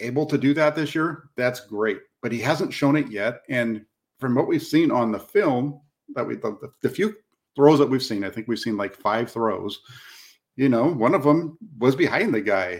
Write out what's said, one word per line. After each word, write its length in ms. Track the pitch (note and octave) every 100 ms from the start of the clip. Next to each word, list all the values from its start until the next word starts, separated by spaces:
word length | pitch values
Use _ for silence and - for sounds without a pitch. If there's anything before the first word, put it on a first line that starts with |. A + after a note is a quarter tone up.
able 240 | A#2 C3 D3
to 120 | C#3
do 160 | C3+
that 200 | D3 D3+
this 200 | D#3 D3
year, 340 | D#3+ E3 D3 - -
that's 240 | B2 B2
great. 380 | - G#2 A2 F#2+ - _
But 100 | A#2
he 60 | A#2
hasn't 340 | A#2+ D3+ -
shown 240 | - C#3+ D3+
it 120 | B2
yet. 320 | G#2 A2 B2+ -
And 340 | B2+ A2+ G#2+ - _ _ -
from 160 | C3
what 120 | B2 E3
we've 160 | D#3+
seen 280 | - D#3+ D#3
on 220 | B2 A2+
the 60 | G2+
film, 640 | - G3+ F3 B2 C#3+ C#3+ _ _ -
that 120 | C#3 A#2
we, 100 | -
the, 200 | A2+ G#2
the, 80 | B2+ _
the 80 | -
few 280 | - G#3+ - _ _ _
throws 240 | - C#3+ D3
that 100 | C3
we've 120 | C3
seen, 220 | - G2+
I 60 | F#2+
think 180 | A2+ A2
we've 100 | A2
seen, 180 | A#2 G#2
like, 180 | G2+
five 360 | - G#2 A2+ A#2
throws. 500 | A#2 A2+ F#2 G2+ - - - - - - _ _ -
You 120 | C3+
know, 180 | A#2 C#3+
one 280 | D3 A#2+
of 100 | F#3
them 340 | C#3+ D#3+ D#3+ - - A2+
was 180 | B2+ C3+
behind 360 | C#3 C3+ G#3+
the 80 | A2+
guy. 280 | G2+ G2 F2+